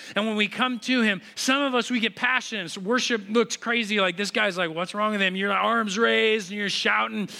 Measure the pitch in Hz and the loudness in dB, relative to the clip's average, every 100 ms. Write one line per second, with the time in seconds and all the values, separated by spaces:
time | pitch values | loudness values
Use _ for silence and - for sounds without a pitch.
0 | - 196 220 214 208 - 254 240 - 254 | -6 -2 0 0 0 0 0 0 0 2
1 | 214 190 - - - 269 285 247 - 247 | 2 0 -6 -6 0 2 2 0 0 0
2 | 220 - 247 254 - 214 190 202 190 247 | -2 0 0 0 -2 -8 -8 -6 0 0
3 | 247 233 196 226 226 - 226 233 214 208 | 2 -2 0 2 2 -2 -2 -2 0 2
4 | 185 175 202 226 208 180 170 160 180 208 | 2 0 -2 0 0 0 -2 -2 -4 -2
5 | 214 208 190 185 202 190 202 233 220 190 | 0 2 0 0 0 2 2 2 0 2
6 | 226 226 220 220 180 208 202 - 214 214 | 2 4 4 2 -2 -4 -2 0 0 2
7 | 226 220 196 - | 0 -2 -6 -8